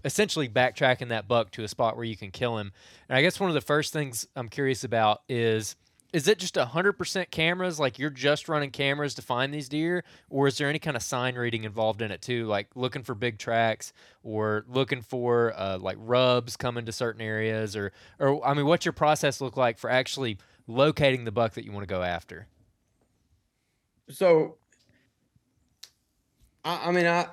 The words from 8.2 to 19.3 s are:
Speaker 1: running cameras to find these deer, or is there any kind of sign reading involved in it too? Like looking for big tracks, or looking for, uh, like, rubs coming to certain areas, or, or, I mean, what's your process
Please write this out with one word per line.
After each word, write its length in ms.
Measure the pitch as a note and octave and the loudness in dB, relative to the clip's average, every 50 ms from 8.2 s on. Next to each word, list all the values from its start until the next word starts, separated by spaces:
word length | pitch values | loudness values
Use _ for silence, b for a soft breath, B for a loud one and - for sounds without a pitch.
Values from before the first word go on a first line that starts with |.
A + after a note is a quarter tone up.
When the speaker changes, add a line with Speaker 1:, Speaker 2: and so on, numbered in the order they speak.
| B2+ C#3+ D3 D3 - - | 2 2 2 2 0 -2
Speaker 1:
running 220 | D#3+ D3+ C#3+ C#3 | -2 -2 -2 -2
cameras 460 | A#2+ - C#3+ C#3 C#3 D3 D3 C#3+ B2 | -4 -2 0 0 0 0 -2 -4 -4
to 80 | - A#2+ | -8 -6
find 280 | - B2+ A#2+ C3 C#3 | -4 -2 0 0 -2
these 160 | C#3+ D3+ C#3+ B2 | -2 -6 -8 -6
deer, 360 | C#3+ D3+ D#3+ E3+ F3+ F3+ b b b b b b | -4 -2 0 0 -2 -2 b b b b b b
or 180 | - C3+ C#3 C#3 | 0 2 2 2
is 100 | B2 - | 4 2
there 100 | D3 C#3+ | 0 0
any 80 | D3 D#3 | 0 -2
kind 180 | - E3 C#3+ | -2 -4 -4
of 60 | A#2 | -4
sign 320 | - - - B2+ B2 B2+ B2 | -4 -4 -4 -2 -2 -2 -2
reading 280 | B2 A#2+ A#2 A2+ A2+ G#2+ | -2 -2 -2 -2 -4 -6
involved 400 | A2 G2+ A#2 A2 A2 A2 G#2 A#2 | -6 -2 0 0 0 2 0 -4
in 80 | G#2+ | -6
it 100 | G2 E2+ | -6 -8
too? 240 | - - B2 A#2+ A#2 | -6 -4 -4 -2 0
Like 220 | A2 G#2 G2+ G#2 - _ | 0 -2 -2 -2 -4 _
looking 260 | B2+ B2 B2+ - D3 | -6 -6 -4 -4 -6
for 140 | A#2+ - B2+ | -8 -8 -8
big 240 | G#2 A#2+ A#2+ A2+ G#2 | -4 -4 -4 -4 -4
tracks, 520 | - - A#2 A2+ A2+ A2+ A2 - - - b b b b b b | -4 0 2 4 4 2 2 -2 -6 -16 b b b b b b
or 420 | _ A2+ G#2+ G#2+ G#2+ G#2+ G#2+ G#2+ G#2 B2 | _ -6 -4 -2 0 0 0 -2 -4 -2
looking 340 | B2 C3 C3+ A2+ C#3 B2+ | 0 0 0 0 -2 -6
for, 520 | A#2 - - B2+ A#2+ A#2+ A#2+ A#2+ A#2 A2+ - - | -6 -8 -6 -4 0 2 4 4 4 2 0 -2
uh, 220 | F#2+ G2 F#2+ F#2 | -4 -4 -4 -4
like, 180 | F#2+ F#2+ F#2 G2+ | -4 -6 -8 -8
rubs 560 | A2 A2+ A#2+ B2+ B2+ B2+ B2 B2 A#2+ A#2+ - | -4 2 4 4 6 6 4 2 0 -4 -10
coming 300 | - - B2+ A#2+ A#2+ A#2 | -4 -4 -4 -4 -4 -8
to 60 | A2 | -8
certain 300 | A2+ - C3 A#2 G#2+ G#2+ | -6 -4 -4 -4 -4 -4
areas, 540 | A2+ A2 A2 A2 A2 A2 A2 A2 A2 G#2+ F#2+ | -6 -4 -2 0 0 0 0 -2 -4 -4 -4
or, 160 | G#2+ G2+ G2 b b b b b b | -6 -6 -6 b b b b b b
or, 260 | D3 C3+ C#3 D3+ - | 2 2 2 2 2
I 80 | C3 C#3 | 0 0
mean, 140 | D3 C#3+ C#3+ | 2 4 2
what's 180 | E3+ E3+ - | 2 2 2
your 80 | F3 D3+ | -4 -2
process 480 | - D#3 D3+ D#3 D3 - C#3+ | 2 2 2 2 4 2 0